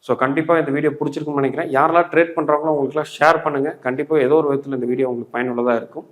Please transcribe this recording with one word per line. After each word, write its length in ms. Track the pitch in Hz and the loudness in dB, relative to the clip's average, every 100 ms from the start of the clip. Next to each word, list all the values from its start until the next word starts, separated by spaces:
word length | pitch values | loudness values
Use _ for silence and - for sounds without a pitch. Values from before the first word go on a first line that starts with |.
| - | -2
So, 100 | 120 | 0
கண்டிப்பா 420 | 131 143 156 170 | 0 0 2 2
இந்த 140 | 156 | 2
வீடியோ 200 | 139 151 | 0 -2
பிடிச்சிருக்கும்னு 500 | 139 147 143 151 143 | -2 -4 -4 -4 -2
நினைக்கிறேன். 280 | 135 147 170 | -2 -2 -2
யாரெல்லாம் 400 | 135 151 165 170 | 2 4 2 2
ட்ரேட் 260 | 160 170 165 | 2 2 0
பண்றாங்களோ 340 | 151 147 156 | 0 0 0
அவங்களுக்குலாம் 420 | 151 135 143 147 | 0 0 -4 -6
ஷேர் 320 | - 151 160 | 2 4 4
பண்ணுங்க. 280 | 156 147 143 170 | -2 -2 -4 -4
கண்டிப்பா 380 | 127 131 147 156 | -6 -4 0 2
ஏதோ 180 | 127 156 | 4 4
ஒரு 120 | 147 | 2
விதத்துல 260 | 139 139 | -2 -2
இந்த 120 | 135 120 | -6 -2
வீடியோ 240 | 131 131 | 0 0
உங்களுக்கு 260 | 120 120 120 | -2 -6 -6
பயனுள்ளதா 380 | 127 120 123 117 | -4 -2 0 0
இருக்கும். 300 | 113 156 - | -2 -14 -16